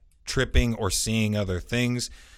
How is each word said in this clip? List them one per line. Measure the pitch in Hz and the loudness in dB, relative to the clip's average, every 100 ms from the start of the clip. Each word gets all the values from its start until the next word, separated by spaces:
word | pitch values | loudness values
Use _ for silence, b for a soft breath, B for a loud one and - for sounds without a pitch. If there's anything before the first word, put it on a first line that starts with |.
| - _ - | -20 _ -6
tripping | - 123 123 120 113 | -2 2 4 2 2
or | 101 | -2
seeing | - - 110 107 104 | 0 0 0 2 0
other | 98 90 | -2 -4
things. | - 120 123 123 - B B | -2 -2 0 -2 -6 B B